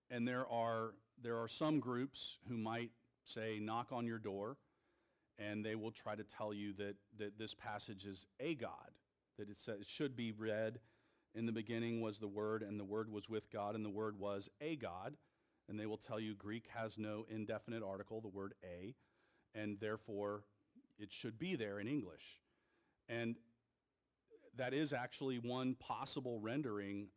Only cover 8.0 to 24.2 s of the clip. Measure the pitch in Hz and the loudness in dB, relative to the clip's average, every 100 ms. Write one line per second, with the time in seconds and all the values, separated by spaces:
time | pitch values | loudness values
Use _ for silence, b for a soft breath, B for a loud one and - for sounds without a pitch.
8 | 98 95 - - 147 151 - 80 - - | -6 -8 -10 -4 -2 0 -2 -6 -12 -20
9 | _ _ _ - 104 101 - 104 107 - | _ _ _ -10 -8 -6 -4 -4 -4 -2
10 | 147 123 117 107 110 107 110 117 b b | 0 0 -2 0 2 2 2 -2 b b
11 | b b b 110 117 113 107 117 117 117 | b b b 0 2 2 2 2 2 2
12 | 113 107 104 101 107 110 104 104 98 107 | 2 0 -2 2 2 2 2 -2 0 0
13 | 110 107 101 113 - 110 101 110 107 101 | 0 -2 -2 -2 -2 0 0 2 0 2
14 | 110 104 101 101 101 - 151 156 107 90 | 0 0 0 0 -2 -4 -2 0 0 -2
15 | 113 151 b b b b - 107 110 107 | -4 -6 b b b b -6 -2 0 0
16 | - 113 110 101 98 113 - 117 113 107 | 0 0 2 0 0 -2 -2 -2 0 0
17 | 107 107 113 113 107 107 - 113 98 98 | 0 0 -2 -2 0 0 0 -2 0 -2
18 | 101 110 110 98 98 - 92 87 95 139 | -2 -4 -4 -2 -4 -4 -8 -6 -6 -8
19 | b b b b b 110 104 104 107 107 | b b b b b -2 0 0 0 0
20 | - 101 104 104 104 _ _ - - - | -2 0 0 0 -6 _ _ -20 -20 -12
21 | 104 - 120 110 180 160 107 101 104 147 | -10 -6 -6 -2 -2 0 0 0 0 0
22 | 92 78 - - b b b b b b | -2 -6 -14 -18 b b b b b b
23 | - 117 117 117 - _ _ _ _ _ | -6 0 0 -2 -8 _ _ _ _ _
24 | _ _ | _ _